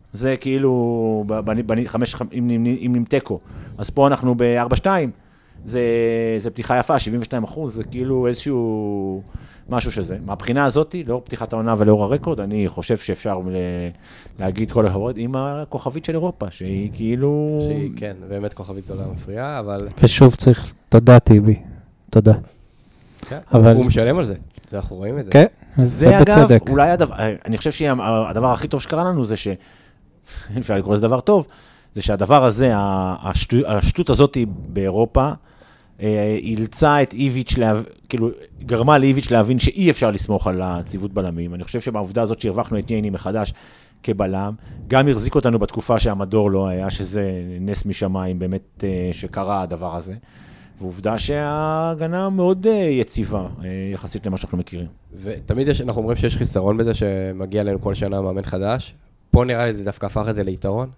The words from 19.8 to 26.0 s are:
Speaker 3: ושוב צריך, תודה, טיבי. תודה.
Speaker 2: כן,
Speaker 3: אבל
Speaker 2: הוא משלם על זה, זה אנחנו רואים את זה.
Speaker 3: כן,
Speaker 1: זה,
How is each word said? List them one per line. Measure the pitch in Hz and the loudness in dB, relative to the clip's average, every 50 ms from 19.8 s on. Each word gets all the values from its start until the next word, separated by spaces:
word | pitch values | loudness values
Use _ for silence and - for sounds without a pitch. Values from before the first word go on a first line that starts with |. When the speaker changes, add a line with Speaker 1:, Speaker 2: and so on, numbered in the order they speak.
| 101 98 92 - | -8 -4 2 4
Speaker 3:
ושוב | - 120 - - 139 127 120 | 4 6 8 8 8 8 8
צריך, | - - 127 117 - - - - _ _ - | 6 4 4 4 4 2 -14 -16 _ _ 4
תודה, | - 113 117 120 123 120 | 4 6 10 10 10 10
טיבי. | - - 110 104 104 110 107 - - - - - - - _ _ _ - | 10 10 8 8 8 6 2 2 -2 -12 -18 -20 -20 -20 _ _ _ 2
תודה. | - 110 104 110 107 - - - _ _ - - _ _ _ _ _ - - - - - - - | 4 6 6 6 6 4 2 -10 _ _ -20 -20 _ _ _ _ _ -20 -20 -20 -20 -20 -16 -14
Speaker 2:
כן, | - - - - | -14 -14 -4 2
Speaker 3:
אבל | - 117 110 117 113 | 6 8 8 10 8
Speaker 2:
הוא | 113 127 | 8 6
משלם | 127 110 120 113 120 147 185 | 4 4 2 2 2 2 0
על | 156 | 0
זה, | 107 95 - - - - - - - | -2 -4 -8 -10 -18 -20 -20 -18 -10
זה | - | -10
אנחנו | 98 98 - - | -8 -8 -8 -10
רואים | 92 95 107 127 147 | -8 -8 -6 -6 -6
את | 123 | -2
זה. | 95 | 6
Speaker 3:
כן, | - 139 165 226 - _ - - - 139 | 8 8 8 8 4 _ -16 -6 2 2
Speaker 1:
זה, | 127 123 135 - | 2 2 4 4